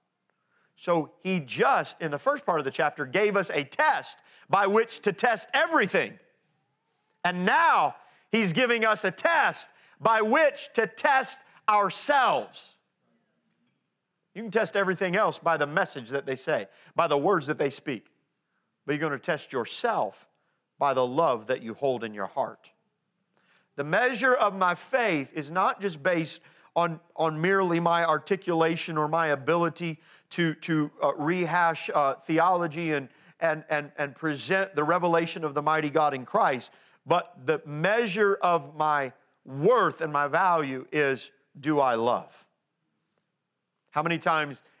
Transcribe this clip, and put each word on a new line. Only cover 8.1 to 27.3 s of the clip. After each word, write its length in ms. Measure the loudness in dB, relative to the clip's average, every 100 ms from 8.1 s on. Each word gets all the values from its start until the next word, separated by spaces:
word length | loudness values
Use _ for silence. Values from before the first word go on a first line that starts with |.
| _ _
he's 220 | -2 0
giving 320 | 2 2 2
us 180 | 2 0
a 60 | -2
test 560 | 0 0 2 2 -2 -14 _ _ _
by 220 | 2 2
which 480 | 4 4 4 2 -4
to 120 | -2 -2
test 500 | 0 2 2 0 -10 _ _ 2
ourselves. 1080 | 2 2 -2 0 2 4 2 -2 -14 -20 _ _ _ _ _ _ _ _ _ _ _ _ _ _ _ _
You 80 | -14
can 100 | -4
test 240 | -4 -2 -2
everything 400 | -2 -2 -2 0
else 240 | -2 -2
by 160 | -2 -2
the 100 | -2
message 440 | -2 -4 -6 -6
that 160 | -6 -6
they 100 | -8
say, 300 | -4 -4 -6 _ -6
by 140 | -2 0
the 100 | 2
words 300 | 2 0 0
that 100 | -2
they 120 | -2
speak. 360 | -4 -8 -10 -10 _ _ _ _ _ _ _ -6
But 60 |
you're 160 | -4 -4
gonna 100 | -4
test 340 | -4 -6 -4
yourself 760 | -6 -6 -4 -4 -2 -4 -8 _ _ _ _ _ _
by 160 | 0
the 100 | 2
love 440 | 0 2 2 0 -2
that 120 | -4
you 140 | -4
hold 300 | -4 -2 -2
in 100 | -6
your 120 | -8 -6
heart. 420 | -4 -6 -8 -20 _ _ _ _ _ _ _ _ _ _
The 100 | -8
measure 500 | -2 0 0 2 2
of 200 | 4 2
my 200 | 2 0
faith 580 | 0 -2 0 2 0 -2
is 180 | -8 -4
not 300 | 0 0 0
just 220 | -6 -2
based 380 | 0 0 -2 -10 -20 _ _ -2
on, 240 | -2 -4 _ -2
on 240 | -2